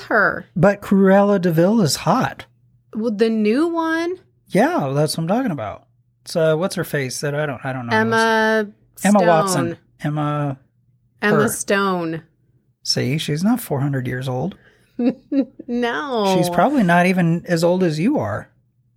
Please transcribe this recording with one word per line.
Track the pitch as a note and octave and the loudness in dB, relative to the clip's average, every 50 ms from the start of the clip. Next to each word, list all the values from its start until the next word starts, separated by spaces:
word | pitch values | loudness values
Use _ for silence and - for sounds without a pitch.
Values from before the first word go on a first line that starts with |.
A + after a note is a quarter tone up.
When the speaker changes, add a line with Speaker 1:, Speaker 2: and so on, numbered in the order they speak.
| - | -2
Speaker 1:
her. | - - A3 G3 E3 - - F#3 _ - | 0 2 2 2 2 0 -2 -8 _ 0
Speaker 2:
But | F3+ D3+ G3+ G3 G3 | 2 4 4 4 2
Cruella | - - G3+ F#3+ G3 F#3+ F#3+ G3+ G3+ G3+ G3+ G3 | 0 0 2 4 6 6 6 6 6 4 2 2
de | E3+ F#3 | 2 2
Vil | E3 D#3+ E3+ F#3+ A3 A#3 | 2 4 4 4 4 4
is | G3 C#3+ - - | 2 2 0 0
hot. | - D#3 F#3+ A#3 G3 - - - - _ _ _ _ _ _ _ _ _ - | 0 0 2 2 0 -2 -6 -10 -16 _ _ _ _ _ _ _ _ _ -8
Speaker 1:
Well, | G#3+ G#3+ B3 | -6 -4 -4
the | G#3+ G3 A3+ A3+ | 0 0 0 0
new | A3+ A3 G#3+ G#3 A3 C4+ D#4+ F4 | 2 2 2 2 2 2 0 0
one? | E4 E4 E4 D#4+ D#4+ E4 E4+ F4 F#4 F#4 _ _ _ _ _ _ | 0 -2 -2 -2 -2 -2 -2 -4 -6 -8 _ _ _ _ _ _
Speaker 2:
Yeah, | - F#3 A#3 D#4 F4+ C#4+ D#3 C3+ C#3 | 0 2 2 2 2 0 -2 0 0
that's | C#3+ D#3 D3 - - | 0 0 0 -2 -4
what | E3 | -4
I'm | E3 | -2
talking | G3 B3 C#4 A#3+ | -2 0 0 -2
about. | D#3 C#3 A2 G2 - - - _ _ _ _ _ _ _ _ | -4 -4 -6 -8 -10 -12 -16 _ _ _ _ _ _ _ _
So | - - F3+ D#3+ D#3+ D#3 D#3 | -6 -2 0 2 2 2 0
what's | F3 F#3+ - | -2 -2 -4
her | F3+ D#3 | -6 -6
face | - - D3 C3+ B2+ B2+ - | -4 -4 -4 -4 -4 -6 -6
that | - D3 C#3+ | -6 -4 -4
I | C#3+ D3+ D3 | -4 -4 -4
don't, | C3 - - | -6 -8 -8
I | C3+ C3 | -8 -8
don't | C3 A#2+ A#2+ | -6 -4 -2
know. | A3 A3 | 0 0
Speaker 1:
Emma | A3 A3+ A3+ A3+ A3+ A3+ A3 A3 A3 A3 A3 A3 G#3+ G#3 - _ _ _ _ - - | 0 2 2 2 2 2 2 2 2 2 0 0 -2 -4 -8 _ _ _ _ -2 0
Speaker 2:
Emma | G3 G#3 G#3 | 2 4 4
Speaker 1:
Stone. | F#3 F3 | 4 4
Speaker 2:
Watson. | E3+ D#3+ D#3 F#3+ F#3 D3 C3 - E3 - _ _ _ _ | 4 4 2 0 0 -2 -2 -4 -6 -8 _ _ _ _
Emma. | - D3+ D3 D3+ D3 D3 D3 D3 D3 C#3+ C3+ - _ _ _ _ _ _ _ _ _ _ _ _ - | -6 -6 -4 -4 -2 -2 -2 -4 -4 -6 -6 -8 _ _ _ _ _ _ _ _ _ _ _ _ -2
Speaker 1:
Emma | G#3 G#3 - - | 0 2 2 2
Speaker 2:
her. | A3+ | 0
Speaker 1:
Stone. | A3 - - - G#3 G3 G3+ G3 F#3 F3+ E3+ D#3+ D#3+ D#3 - _ _ _ _ _ _ _ _ _ _ _ - | -2 -4 -4 -2 0 0 0 0 -2 -2 -4 -6 -6 -8 -12 _ _ _ _ _ _ _ _ _ _ _ -8
Speaker 2:
See, | - - - B2 B2 C3+ D#3+ | -6 -4 -2 -2 -2 -2 -4
she's | - - D3 D3+ F3+ | -4 -4 -4 -2 0
not | G#3+ B3+ A#3+ | 0 0 -2
four | - - D3+ C3+ | -2 -4 -4 -4
hundred | C3+ D3 C#3 C3+ B2 | -2 -2 -2 -4 -4
years | B2+ B2 B2+ C3 C3 | -4 -6 -6 -6 -6
old. | B2+ B2+ C#3 F#3 - - _ _ _ _ _ _ _ - | -6 -4 -6 -6 -8 -12 _ _ _ _ _ _ _ -4
Speaker 1:
<laughs> | A#3+ B3+ C4 - _ _ D4+ C#4 C4 - - - - | -4 -4 -4 -4 _ _ -4 -4 -4 -4 -8 -16 -12
No. | - A#3+ A#3+ A#3+ A#3 B3 - D4+ C#4 B3+ A3+ G#3 G3 F#3+ F3+ | -8 -6 -4 -4 -4 -4 -6 -6 -4 -2 0 0 2 2 2
Speaker 2:
She's | F3 F3 | 0 0
probably | F3 E3+ F3 B3 D4 C#4+ G#3 | 2 2 2 2 2 2 2
not | F3 E3+ F3 F3 F#3 | 4 4 4 4 2
even | F#3+ F3+ F3 E3 E3 F3 - - | 2 2 2 0 0 -2 -2 -2
as | F3 E3 E3+ | 0 0 2
old | E3+ F3+ F#3 | 2 2 2
as | F#3 E3+ D3+ D3+ | 0 0 0 0
you | E3 A#3+ D4+ B3 | 0 0 0 0
are. | A#2+ G2+ G#2 G#2 - - _ _ _ _ _ _ _ _ _ | -2 -4 -6 -8 -10 -14 _ _ _ _ _ _ _ _ _